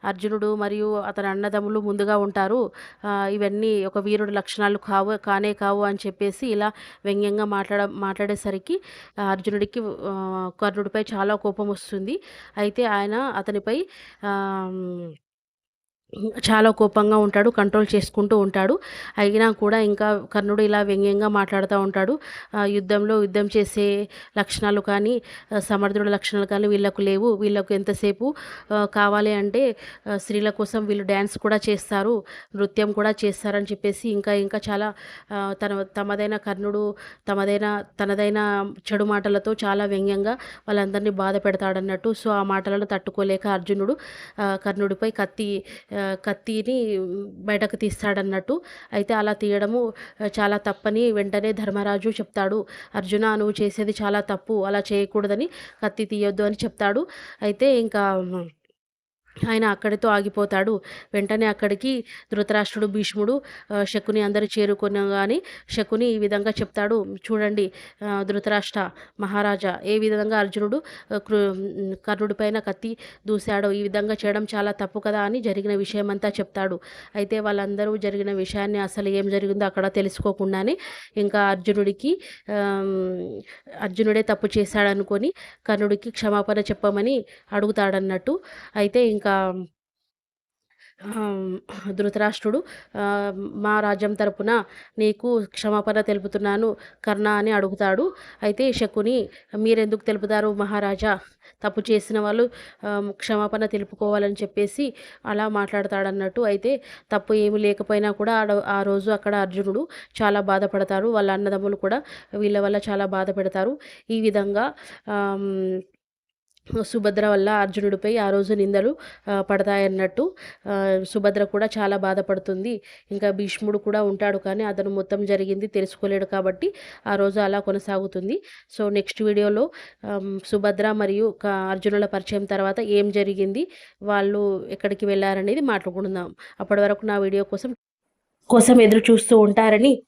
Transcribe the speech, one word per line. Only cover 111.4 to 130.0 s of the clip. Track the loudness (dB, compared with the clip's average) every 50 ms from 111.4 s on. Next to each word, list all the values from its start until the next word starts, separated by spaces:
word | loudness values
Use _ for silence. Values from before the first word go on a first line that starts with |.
| 0 0 -2 0 -2 -2 -4
కూడా | -2 -2 -2 -2 -2 -4 -8 -18 -20 -18 _ -6
వీళ్ళ | -2 0 2 2 2
వల్ల | 2 2 0 -2 -2 -2
చాలా | -2 -2 -2
బాధపడతారు. | -2 -2 -2 -2 -2 -2 -2 -2 -2 0 0 -2 0 -2 -4 -10 -20 -20 -20 _ _
ఈ | -4 0
విధంగా, | 0 2 2 2 0 0 0 0 -2 -2 -4 -10 -20 -20 -20 -18 _ -6
ఆమ్, | -4 -2 -2 -2 -2 -2 -4 -4 -2 -2 -2 -2 -4 -4 -6 _ _ _ _ _ _ _ _ _ _ _ _ _ _ _ _ -8 -4 -4 -4
సుభద్ర | -2 -4 0 0 2 2 2 2
వల్ల | 4 4 4 4 4
అర్జునుడిపై | 4 2 2 0 0 0 0 0 0 0 0 0 0
ఆ | 2 2 2
రోజు | 2 2 2 2 2
నిందలు, | 2 2 2 2 2 2 2 0 -2 -10 -20 -20 -16 _ -4
ఆ, | -2 -2
పడతాయన్నట్టు. | 0 0 0 0 2 2 2 2 2 2 2 0 -2 0 0 0 -2 -2 -2 -8 -20 -20 -20 _ _ -4
ఆ, | -2 0 2 2 2 0 0 -2
సుభద్ర | -4 0 2 2 2 2 0
కూడా | 0 0 0 0 0 0 0
చాలా | 0 0 0
బాధపడుతుంది. | 4 4 4 4 4 2 0 0 -2 0 -2 -2 -2 -2 -2 -4 -4 -6 -12 -20 -20 _ _
ఇంకా | -6 0 2 2
భీష్ముడు | 2 2 -2 -2 -2 -2 -2 0 0 0
కూడా | 0 0 2 2 2
ఉంటాడు, | 2 2 2 0 0 0 0
కానీ | -2 -2 -2 0 -2
అతను | -2 0 -2 -2 -2
మొత్తం | 0 -2 -2 -2 -2 -2 0
జరిగింది | 0 2 0 2 0 -2 -2 -4
తెలుసుకోలేడు | -2 -2 -2 -2 -2 -4 -4 -2 0 0 0 -2
కాబట్టి | -2 -2 0 0 0 -2 0 -4 -4 -4 -6 -18 -20 -20 -12 _
ఆ | -2 0
రోజు | 2 2 2 2 2
అలా | 2 2 2 0
కొనసాగుతుంది. | 0 0 -2 -2 -2 -4 -4 -4 -4 -4 -6 -6 -4 -4 -4 -4 -6 -10 -20 -20 -20 _ -8 -4
So | -2 0 0
నెక్స్ట్ | 0 -2 -2 -4 0 0
వీడియోలో, | 2 4 4 4 4 4 2 2 0 -2 -12 -20 -20 -20 _